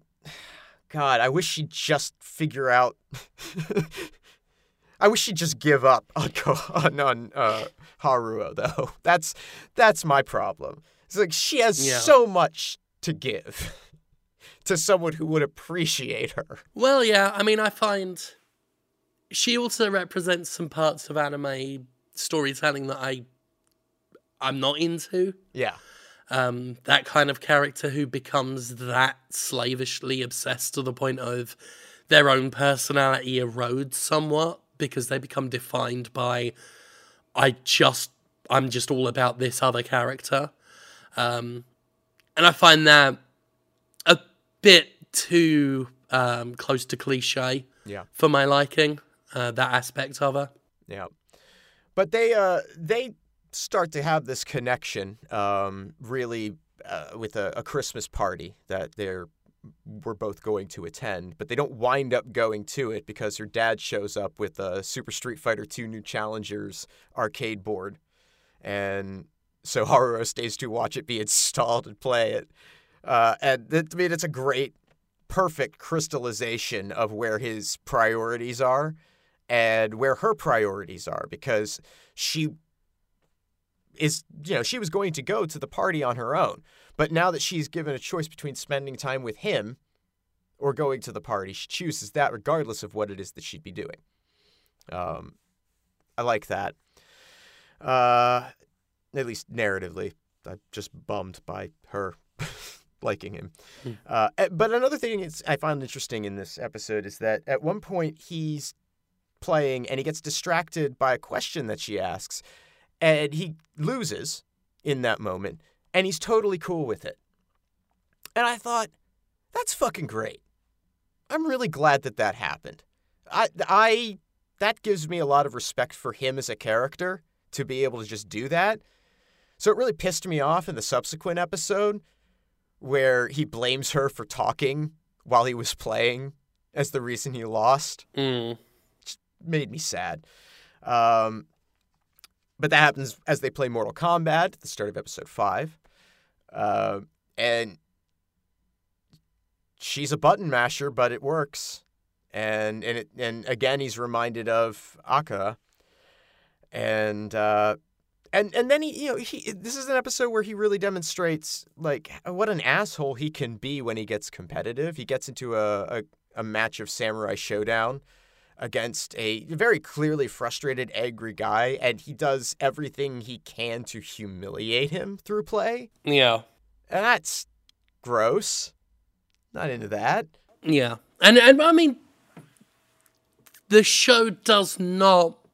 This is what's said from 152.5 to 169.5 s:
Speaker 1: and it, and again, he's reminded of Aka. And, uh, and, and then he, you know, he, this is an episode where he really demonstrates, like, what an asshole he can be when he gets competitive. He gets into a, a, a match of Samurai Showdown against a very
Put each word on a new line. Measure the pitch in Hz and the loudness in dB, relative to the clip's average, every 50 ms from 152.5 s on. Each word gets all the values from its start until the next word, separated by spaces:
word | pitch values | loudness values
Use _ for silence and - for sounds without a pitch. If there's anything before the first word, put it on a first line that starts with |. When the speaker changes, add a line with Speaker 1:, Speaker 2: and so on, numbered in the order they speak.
| 110 107 107 107 107 110 95 | 0 0 0 -2 -4 -4 -6
Speaker 1:
and | 117 117 117 | -6 -6 -6
it, | 110 - _ | -8 -10 _
and | 120 123 117 117 113 107 123 | -6 -6 -6 -6 -6 -6 -6
again, | 127 113 131 131 135 139 | -2 0 2 0 0 0
he's | 139 127 104 117 | -2 -6 -6 -8
reminded | 120 120 120 117 117 120 113 117 113 113 | -6 -4 -2 -2 -2 -2 -4 -6 -2 0
of | 113 113 117 113 104 - - - - - - - | 2 2 2 0 -2 -8 -18 -20 -20 -16 -4 0
Aka. | 117 143 156 - 110 98 95 104 113 - _ _ _ _ _ _ _ _ _ _ _ _ _ _ _ _ _ _ _ _ _ _ | 0 0 0 -2 -4 -4 -4 -4 -6 -8 _ _ _ _ _ _ _ _ _ _ _ _ _ _ _ _ _ _ _ _ _ _
And, | - 113 113 110 110 107 107 107 104 104 107 104 110 | -10 -6 -4 -2 0 0 0 -2 -2 -4 -8 -6 -2
uh, | 107 104 107 107 104 104 107 104 - _ _ _ _ _ _ _ _ _ _ | 0 0 2 4 4 4 2 0 -2 _ _ _ _ _ _ _ _ _ _
and, | - 190 214 202 - | 0 0 0 0 0
and | 240 240 254 | -2 2 2
then | 285 302 | 2 2
he, | 311 311 - - 285 | 0 -4 -6 -6 -6
you | 285 | -4
know, | 247 | -4
he, | - 240 - - - - - 220 | -4 -6 -8 -12 -10 -10 -10 -10
this | 180 180 233 262 | -10 -10 -10 -10
is | 277 262 269 | -8 -4 -2
an | 269 | -2
episode | 262 240 254 - - 254 240 | -2 -2 -2 -2 -2 -2 0
where | 226 220 | 0 -2
he | 208 208 | -2 -2
really | 214 202 214 214 202 202 | -2 -2 0 0 2 0
demonstrates, | 196 202 196 180 165 - - - 180 165 160 151 156 - - - - _ _ - | 0 -2 -2 -4 -6 -8 -4 -2 -2 -2 -2 -4 -6 -10 -10 -12 -12 _ _ -6
like, | 156 156 147 123 156 - - - - | -4 -2 -2 -4 -6 -12 -20 -14 -12
what | 175 180 180 220 214 | -8 -2 -2 0 0
an | 202 160 | 0 0
asshole | - 123 139 185 214 208 - - 147 139 135 | 2 2 2 2 0 -2 -4 -6 -6 -6 -4
he | 117 151 151 | -4 -6 -8
can | 156 - 139 117 117 | -6 -6 -6 -8 -8
be | 104 - 131 143 143 | -8 -8 -8 -8 -6
when | 123 113 110 | -4 -4 -4
he | 113 110 | -6 -4
gets | 101 110 104 - - | -4 -6 -6 -6 -10
competitive. | - - 90 82 - - - 110 120 131 151 170 165 | -14 -16 -16 -10 -8 -8 -6 -6 -4 -4 -6 -6 -6
He | 147 120 | -10 -6
gets | - 135 131 - - | -6 -6 -6 -6 -10
into | 123 - 127 120 117 | -12 -10 -8 -4 -2
a, | 110 107 104 104 101 95 | 0 0 0 0 -2 -4
a, | - - 117 104 - _ _ _ _ _ | -4 -6 -8 -8 -10 _ _ _ _ _
a | 117 | -8
match | 110 110 107 107 110 110 - - | -8 -4 0 0 0 0 -2 -8
of | 110 101 | -10 -10
Samurai | - - 117 110 110 110 107 101 101 | -6 -4 -4 -2 -2 -2 -4 -4 -4
Showdown | 101 - - 113 104 107 107 113 113 113 117 131 139 - _ _ _ _ _ _ _ _ _ _ - | -6 -4 -4 -4 -2 -2 0 0 0 0 0 -4 -6 -12 _ _ _ _ _ _ _ _ _ _ -12
against | - 117 107 120 113 120 113 - - - - | -10 -6 -4 -4 -4 -4 -6 -8 -10 -10 -8
a | - 113 110 110 113 151 | -6 -4 -4 -4 -4 -6
very | 147 | -10